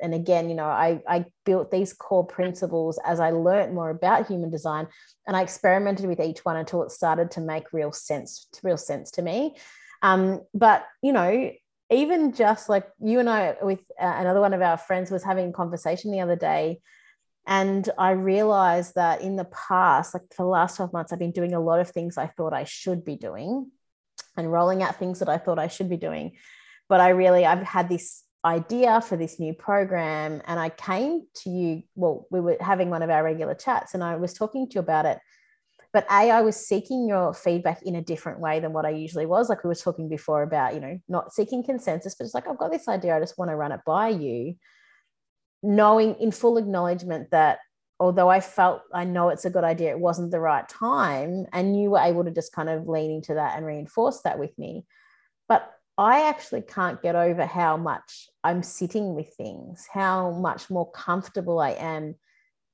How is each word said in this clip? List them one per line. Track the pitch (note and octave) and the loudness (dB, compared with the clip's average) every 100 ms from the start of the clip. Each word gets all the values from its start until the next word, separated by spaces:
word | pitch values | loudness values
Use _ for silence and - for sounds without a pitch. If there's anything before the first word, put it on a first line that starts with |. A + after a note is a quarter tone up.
And | E3+ E3 | -6 -4
again, | E3+ F3 E3+ | 0 0 0
you | E3 | -4
know, | D3+ | -2
I, | A#2 E3 E3 - | 0 2 0 -2
I | F3 F3 _ - | -2 -2 _ 0
built | F#3 D#3 | 0 0
these | F#3 F#3+ | -2 -2
core | - - F#3 F3+ | -6 0 0 0
principles | - F#3 F3+ F3+ E3 D#3+ D#3 - | -2 -4 -4 -4 -2 -2 -4 -2
as | E3+ | 0
I | E3 | 2
learned | E3 E3+ G3 G3 F3+ | 2 2 2 2 -2
more | D#3+ | -4
about | E3 F3+ A3 G#3+ | -2 2 2 0
human | F#3 E3 | -4 -6
design, | D#3+ D#3+ D3+ D#3+ - _ _ - | -6 -6 -6 -8 -14 _ _ -4
and | F#3+ | -2
I | |
experimented | F#3 - G3 F#3 G3+ F#3+ F#3+ | -2 0 2 4 2 -2 -2
with | F3 | -2
each | D#3+ D#3 | -2 -4
one | - D#3+ | -4 -4
until | D#3+ F3+ | -4 -4
it | - | -4
started | - E3 D#3+ E3+ | -2 0 0 -2
to | E3+ | -4
make | D#3+ D#3 D#3 | -6 -6 -6
real | E3 D3 | -4 -4
sense, | D3 - D3 - - - - | -6 -6 -6 -6 -16 -20 -8
real | F#3+ E3 | -2 -2
sense | - C#3+ - | -4 -8 -6
to | - | -6
me. | F3 G3 D4+ C#4+ - - - - | -4 -2 -4 -6 -18 -20 -20 0
Um, | G3 F#3+ F#3+ F#3+ - | 4 4 4 -2 -6
but, | G#3 A3+ G3 - - | 4 6 6 2 -4
you | C4+ | 0
know, | B3+ F3 A3+ C4 - _ _ _ | 2 4 2 -2 -8 _ _ _
even | A#3+ D4 F4 D4+ | 2 4 2 2
just, | A#3 G#3+ G#3+ - | 4 2 2 2
like, | G3+ G3 _ | 0 0 _
you | G#3+ A#3+ | 0 2
and | A#3+ | 4
I | A3 F3+ - | 2 0 -2
with, | G3 F#3+ - - | -2 -4 -6 -4
uh, | F3+ D#3+ | -2 0
another | F3+ F#3+ | 2 4
one | G3+ | 4
of | F#3+ | 4
our | F3+ E3 | 2 2
friends | - F#3 F3+ | 0 -4 -2
was | F#3 F#3+ | -4 -2
having | F#3+ F3+ | -2 -2
a | |
conversation | F3 E3+ E3+ D#3+ F3 G#3+ | -4 -6 -4 -4 -4 -4
the | G3 | -4
other | F3+ F3 | -2 0
day, | E3 D#3 D#3 F3 _ _ _ _ _ _ - | 0 0 -2 -6 _ _ _ _ _ _ -2
and | G3 G3 G3 G3 - | 0 2 0 -2 0
I | F#3 | 2
realized | F#3+ F#3+ F#3+ G#3+ G3 F#3 F3 F3 - | 2 2 2 2 4 4 2 0 0
that | E3+ D#3+ | 0 0
in | F#3+ F#3+ | -4 -6
the | F3+ | -8
past, | - - F#3 F#3 C#3 E3+ | -12 0 4 6 4 2
like, | F3+ - | -8 -10
for | - | -4
the | F3+ | 0
last | F3+ F3+ - | 2 2 -2
twelve | F#3 | -6
months, | F3 E3 | -6 -6
I've | F3 | -6
been | F3 | -4
doing | F3 F3 | -2 -2
a | F3 | 0
lot | E3 E3 | 2 2
of | F3 | 0
things | - E3+ E3+ | -4 -6 -6
I | D#3 | -8
thought | - D#3+ | -6 -6
I | D3 | -4
should | C#3+ - - F3 | -6 -8 -6 -6
be | E3 C#3+ | -6 -10
doing | A2 F2 D3+ C4 C4+ _ _ _ _ - - - | -10 -10 -6 -6 -8 _ _ _ _ -18 -12 -8
and | E3 | -2
rolling | E3+ F3 F#3+ | 2 2 2
out | F#3 - | -2 -4
things | F3+ F3+ | -6 -4
that | F3+ | -2
I | D#3+ | -2
thought | F#3+ E3 | -2 -2
I | D#3+ | -4
should | - F#3+ | -4 -4
be | E3+ | -4
doing. | E3 D#3 D#3 - - - - - _ | -6 -8 -10 -14 -20 -20 -20 -20 _
But | F#3 | 6
I | F3+ | 8
really, | F#3 F#3 F3+ E3+ | 6 6 6 6
I've | F3 | 4
had | F#3+ F#3 F3 | 0 -2 0
this | F3 - - - _ E3 | -2 -6 -12 -18 _ 0
idea | E3+ E3 A#3+ B3 A3+ | 0 -2 2 4 4
for | A3+ E3+ | 2 -4
this | E3 - | -4 -6
new | D#3+ | -6
program, | D#3+ - G3+ F#3+ F3+ D#3+ D#3 D#3 D3+ - | -6 0 2 2 0 0 0 -2 -6 -6
and | E3+ | -4
I | D#3+ | -4
came | D#3+ - F#3+ C4+ E4 E4+ - | -6 -4 -2 0 -2 -6 -12
to | - | -8
you, | F3+ F3 D#3+ - - | -2 -2 -4 -8 -2
well, | F3 C3+ - | -2 -2 -4
we | F#3 | -2
were | F3 E3 | 0 0
having | F3+ F#3+ F3+ | 0 0 0
one | E3 | -2
of | E3 | 0
our | D#3 | 2
regular | D#3+ D#3+ D#3 - | 2 -2 -4 -4
chats, | - B3 - F#3 | -2 -2 -2 -6
and | |
I | F3 E3 | -4 -4
was | F3 | -6
talking | - G#3+ C4+ C4 | -4 -6 -4 -6
to | G3+ | -4
you | |
about | E3+ D#3 D#3 | 0 2 2
it. | - - _ _ _ _ _ _ | -2 -8 _ _ _ _ _ _
But | G#3+ - | 0 4
A, | G3+ A3+ | 6 6
I | A3+ | 6
was | A3 G#3 | 4 0
seeking | - G3+ G#3+ C4 A#3 | -2 -2 -2 -2 0
your | G3 F3 | 2 0
feedback | F3 - F3 E3+ E3 | 0 0 0 0 -4
in | F#3+ F3 | -4 -6
a | |
different | E3 D#3+ E3+ - | -6 -8 -8 -6
way | E3 D#3+ | -4 -2
than | D#3+ | -2
what | D#3 D#3 | -2 -2
I | |
usually | D#3 D#3+ E3 D#3+ | -4 -6 -4 0
was. | F3+ A#3 | 2 2
Like, | G3+ | 0
we | F3 | -2
were | |
talking | E3+ - E3 D#3+ | -4 -4 -6 -8
before | D#3 - D3+ | -8 -2 -2
about, | D3 D#3 C3 C#3+ | 0 0 -2 -4
you | |
know, | C#3 F3 - | -10 -14 -6
not | F3 - | -6 -4
seeking | - G#3+ B3 | -4 -4 -4
consensus, | B3 B3+ G#3+ E3 F#3+ | -4 -4 -4 -6 -8
but | - A#3 | -12 -8
it's | A#3+ | -8
like, | F4 | -6
"I've | C#4 | -6
got | D#4+ | -4
this | D#4+ - | -4 -4
idea, | G3 F3+ D#3+ | -4 0 0
I | |
just | E3 - | -2 -4
wanna | F3 D3+ | -6 -4
run | D3 | -4
it | B2 - | -6 -2
by | E3 A3 | 0 0
you," | G3+ C#3+ A#2+ C3 F3 _ _ _ _ _ _ _ _ _ _ | -2 -4 -4 -6 -10 _ _ _ _ _ _ _ _ _ _
knowing | G3+ G#3 G#3+ A3 A3 - | 2 6 6 6 4 2
in | A3+ | -2
full | G#3 A#3 A#3 | 2 2 2
acknowledgement | G3+ F#3+ F3 F3+ F3+ D#3+ - | 0 -2 -2 -2 -4 -8 0
that | E3 D3+ - - _ _ - | 4 4 2 -6 _ _ 0
although | F3+ F3+ F3+ | 2 6 6
I | F#3+ | 6
felt, | F#3+ - F#3 D#3 - | 4 2 4 2 -4
I | F3 | -6
know | F3+ F3+ F3 | -2 2 2
it's | D3 F#3 | 2 -2
a | |
good | F3+ | 0
idea, | E3+ E3+ E3 | 2 2 -2
it | C#3 | 0
wasn't | F3 E3+ E3+ | 0 0 -2
the | F3 | 0
right | D#3+ D3 - | 2 0 -2
time, | - A3+ C#4 G3 C3+ D3+ F#3 F#3 | -6 -2 0 0 0 -4 -6 -6
and | F3+ F#3+ G3+ | -2 0 2
you | G3+ | 4
were | G3 | 4
able | E3 E3+ | 4 2
to | F3 | -2
just | E3 D#3+ | -4 -6
kind | - D#3+ | -6 -6
of | D#3+ E3 | -4 -4
lean | D#3+ D#3 | -4 -4
into | D#3 D#3 | -6 -4
that | D#3 D3 - | -4 -2 -4
and | D#3 | -8
reinforce | D3+ D3 - A#3+ B3+ | -10 -6 -2 -2 -2
that | - - | -4 -4
with | D3 - | -6 -10
me. | D3+ - - _ _ _ _ _ - | -14 -14 -16 _ _ _ _ _ 2
But | C4 - - _ - | 2 2 -10 _ 0
I | G#3 C4+ D4+ | 4 6 4
actually | D4+ - A3+ | 0 -6 -8
can't | G#3+ - F3+ - | -6 -4 -2 -2
get | E3+ E3+ | -2 2
over | E3+ E3+ C#3+ | 2 0 -2
how | F3 E3 D#3 | 0 0 0
much | E3 B2 - - - _ | -2 -6 -10 -20 -20 _
I'm | D#3+ F3+ | -2 -2
sitting | F3 - F3+ G#3+ G#3 D#3 | -4 -6 -6 -4 -4 -6
with | D#3 | -10
things, | - G#2+ F#2 B1 F3 - | -12 -14 -14 -16 -20 -12
how | G3 G3 F#3+ F3+ | -2 0 0 -2
much | E3+ F3+ - - | -2 -4 -4 -6
more | F#3 E3 | -6 -6
comfortable | - - F3+ F#3 G#3 F3+ E3+ | -8 -4 -4 -4 -6 -2 0
I | C#3+ | 0
am | - E3 D#3 D#3 - _ _ _ _ _ | -2 -6 -8 -10 -12 _ _ _ _ _